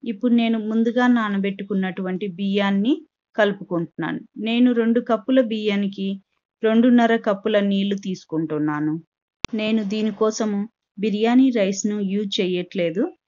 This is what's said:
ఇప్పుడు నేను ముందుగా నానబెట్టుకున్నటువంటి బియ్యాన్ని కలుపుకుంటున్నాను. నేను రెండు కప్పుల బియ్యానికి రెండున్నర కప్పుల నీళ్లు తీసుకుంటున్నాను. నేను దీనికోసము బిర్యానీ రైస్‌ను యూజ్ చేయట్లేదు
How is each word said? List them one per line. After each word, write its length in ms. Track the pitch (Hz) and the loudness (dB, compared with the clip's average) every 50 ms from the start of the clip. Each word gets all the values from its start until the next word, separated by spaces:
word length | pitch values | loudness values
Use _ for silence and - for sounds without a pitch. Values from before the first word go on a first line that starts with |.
| - | -6
ఇప్పుడు 300 | 233 226 202 - 247 233 | -8 -8 -2 0 2 2
నేను 240 | 233 233 226 226 226 | 4 4 2 0 -2
ముందుగా 460 | 214 214 220 226 226 240 220 247 247 247 | -2 -2 0 0 0 2 2 2 2 4
నానబెట్టుకున్నటువంటి 1160 | 247 240 220 208 202 196 196 202 196 196 196 196 208 196 190 185 180 - 190 185 185 180 214 208 | 4 2 2 0 -2 -2 -2 -2 -4 -6 -6 -4 -2 -2 -2 -2 -4 -6 -6 -6 -4 -4 -6 -8
బియ్యాన్ని 640 | 175 170 202 196 196 202 202 196 196 196 202 233 302 - - _ _ _ _ _ _ | -6 -6 -4 -2 0 0 0 2 2 2 2 2 0 0 -2 _ _ _ _ _ _
కలుపుకుంటున్నాను. 840 | - 214 202 196 202 185 - 180 170 170 156 _ - 165 156 - - - - _ - 208 | 2 2 2 2 -4 -6 -6 -4 -4 -4 -6 _ -8 -6 -6 -6 -6 -8 -12 _ -8 -4
నేను 260 | 220 226 240 247 247 247 | -2 2 4 4 4 4
రెండు 280 | 233 226 226 233 247 | 2 2 2 2 0
కప్పుల 400 | 240 - 233 220 214 - 262 262 | 2 0 -2 -2 0 2 2 2
బియ్యానికి 680 | 262 220 226 220 214 214 202 202 202 196 196 - 196 196 196 196 _ _ _ _ _ _ _ _ - | 2 2 0 -2 -2 0 0 0 0 -2 -4 -4 -6 -6 -6 -8 _ _ _ _ _ _ _ _ -2
రెండున్నర 520 | 220 220 226 233 254 240 240 233 226 226 | 2 4 4 4 6 6 6 6 4 2
కప్పుల 400 | 226 226 226 202 196 - 226 214 208 | 2 0 -2 -4 -2 -2 0 0 2
నీళ్లు 360 | 202 202 196 196 196 202 202 | 2 2 0 0 0 -2 -2
తీసుకుంటున్నాను. 960 | 196 196 190 185 175 - _ - 156 165 151 156 151 151 151 151 147 151 156 151 165 165 _ _ _ _ _ _ _ _ - - | -4 -4 -6 -8 -8 -8 _ -4 -4 -4 -2 -2 -2 -2 -2 -2 -2 -2 -2 -2 -4 -8 _ _ _ _ _ _ _ _ -6 -4
నేను 280 | 220 214 214 220 220 214 | -2 -2 0 0 0 -2
దీనికోసము 760 | 196 208 214 214 220 202 202 220 220 220 - 233 214 208 202 202 220 _ _ _ _ _ - | -2 -4 -2 -2 -2 -2 0 0 0 0 0 -2 -2 -2 -4 -6 -6 _ _ _ _ _ -4
బిర్యానీ 480 | 190 220 196 208 220 226 240 254 262 269 | -4 -2 0 0 0 4 4 4 4 4
రైస్‌ను 460 | 240 233 202 190 202 196 - 208 208 208 202 | 4 2 0 0 -2 -2 -2 -4 -2 -2 -4
యూజ్ 240 | 190 190 202 214 202 202 | -2 -2 -2 -4 -4 -2
చేయట్లేదు 680 | - 196 180 185 180 175 175 - 196 175 170 165 185 254 359 349 _ _ | -2 -2 0 0 -2 -4 -6 -4 -2 -2 -2 0 -2 -4 -4 -4 _ _